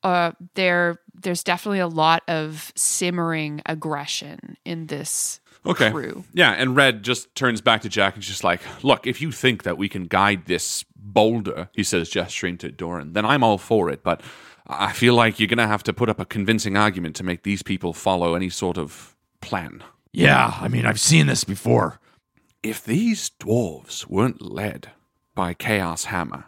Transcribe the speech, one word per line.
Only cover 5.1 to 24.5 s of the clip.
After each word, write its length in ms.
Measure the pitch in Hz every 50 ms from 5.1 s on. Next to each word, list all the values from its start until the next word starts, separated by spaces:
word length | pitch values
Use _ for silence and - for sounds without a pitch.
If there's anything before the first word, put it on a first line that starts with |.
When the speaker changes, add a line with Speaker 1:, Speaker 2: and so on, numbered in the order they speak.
| - - - - - - _ _ _ _ _
Speaker 2:
Okay. 260 | - 175 - 131 110
Speaker 1:
crew. 340 | 107 151 - 80 - - - _ _
Speaker 2:
Yeah, 160 | 175 175 131
and 260 | 101 82 127 131 127
Red 260 | 139 139 135 120 107 98
just 300 | 113 123 113 - _ _
turns 280 | - 135 127 117 107 -
back 180 | 131 117 110 -
to 60 | 107
Jack 280 | 92 107 98 98 95
and 60 | 107 98
she's 220 | 98 98 - -
like, 160 | 95 87 87 - - - - -
"Look, 220 | 135 143 - -
if 160 | 131 123 - 147
you 100 | 160 123
think 300 | - - 131 120 95 -
that 160 | - 87 76
we 100 | 98 98
can 160 | - 98 92
guide 400 | 82 - 92 98 101 104 92 80
this 400 | - 87 85 - - - - - _ _
boulder," 760 | - 101 101 95 117 107 110 117 117 104 92 73 - 90 98 _
he 100 | - 101
says, 280 | - - 90 82 -
gesturing 480 | - - 87 87 - - - 90 87 87
to 120 | - -
Doran, 440 | - - 92 85 87 87 71 76 85
"then 100 | 104 104
I'm 180 | 110 139 147 123
all 140 | 113 107
for 320 | 92 - - 117 107 92 82
it, 140 | 69 71 _
but 180 | 90 85 - - - - - - - - _ _
I 260 | - 71 69 98 95 95
feel 220 | - 120 120 123
like 260 | 117 117 113 98 -
you're 60 | 110 98
gonna 180 | 117 117 117
have 160 | 107 107 104 -
to 100 | - 92
put 160 | - 120 113
up 100 | 104 -
a 60 | 95
convincing 500 | - - 107 98 95 113 110 - 107 95
argument 400 | 101 104 107 95 92 87 80 76
to 80 | - 92
make 200 | 90 87 85 _
these 180 | 98 101 92 -
people 320 | - 98 90 - 87 82
follow 400 | - - 101 95 90 87 85 82
any 160 | 87 92 90
sort 260 | 87 - - 90 85
of 400 | 90 78 71 - - - - _ _ _ _ _ _
plan." 420 | - - - 98 - 67 50 - - - _ _ _ _ _
Speaker 3:
Yeah, 460 | - - 143 139 131 123 113 - -
I 80 | 120 120
mean, 160 | 117 120 117
I've 160 | 110 110 -
seen 280 | - - 151 165 151 143
this 160 | 123 113 -
before. 540 | - 101 98 - 113 120 120 98 85 - - _ _ _ _ _ _ _ _ _ _ _ _ -
Speaker 2:
If 220 | 110 110 - -
these 460 | - 113 165 226 233 220 - - - _ _
dwarves 680 | - - 107 123 117 90 78 65 - - - - -
weren't 360 | - - 95 110 131 - - -
led 480 | -